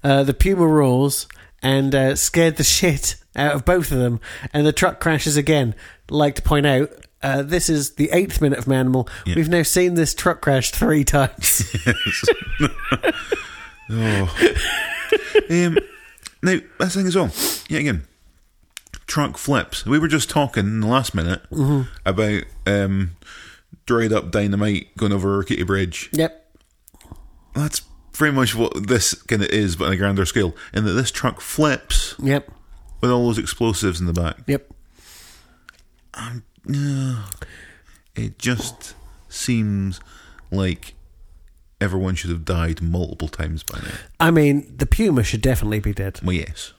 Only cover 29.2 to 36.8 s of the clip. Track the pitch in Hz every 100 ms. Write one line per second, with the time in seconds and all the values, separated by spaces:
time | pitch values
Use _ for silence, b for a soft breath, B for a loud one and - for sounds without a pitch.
29.2 | - 110 101 107 101 85 80 92 101 98
30.2 | 90 117 92 B B 101 107 98 131 -
31.2 | 127 - - - 151 127 - - - -
32.2 | 139 143 - - - - - - 120 123
33.2 | 120 101 - - 117 95 101 85 87 85
34.2 | 82 - - 139 - - - B B B
35.2 | B B B B B B _ _ _ -
36.2 | 113 120 - _ - 143